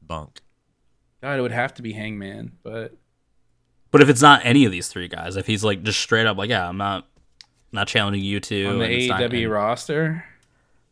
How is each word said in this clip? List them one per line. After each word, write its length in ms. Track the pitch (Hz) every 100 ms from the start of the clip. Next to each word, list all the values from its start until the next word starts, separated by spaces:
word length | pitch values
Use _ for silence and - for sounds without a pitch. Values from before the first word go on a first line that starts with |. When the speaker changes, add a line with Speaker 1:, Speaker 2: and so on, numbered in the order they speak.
Speaker 1:
bunk, 380 | 80 82 71 - - _ _ _ _ _ _ _
Speaker 2:
God, 160 | 131 139
it 40 |
would 100 | 127
have 220 | 117 127 -
to 60 |
be 100 | 120
Hangman, 600 | 107 107 104 98 107 117 -
but 320 | - 113 110 - _ _ _ _ _ _ _ _ _
Speaker 3:
But 100 | 147
if 60 | 139
it's 120 | 131
not 200 | 143 139 120
any 180 | 135 123
of 60 |
these 160 | 92 85
three 200 | - 90
guys, 260 | 82 85 95
if 120 | 92
he's, 160 | 107
like, 200 | 107 101
just 160 | 107 98
straight 260 | - 113 113
up 100 | 98
like, 120 | 104
"Yeah, 180 | 117 87
I'm 80 | 95
not, 300 | 101 98 - _ _ _ - _ _
not 160 | 107 101
challenging 360 | 117 101 101
you 160 | 98 101
two," 280 | - 104 98
Speaker 2:
on 120 | 117
the 60 | 117
Speaker 3:
and 80 |
it's 160 | 120 123
not 100 | 95
Speaker 2:
A 20 | 120
E 20 |
W 160 | 120 113
Speaker 3:
and 60 |
Speaker 2:
roster? 720 | 107 104 120 - 151 160 160 - _ _ _ _ _ _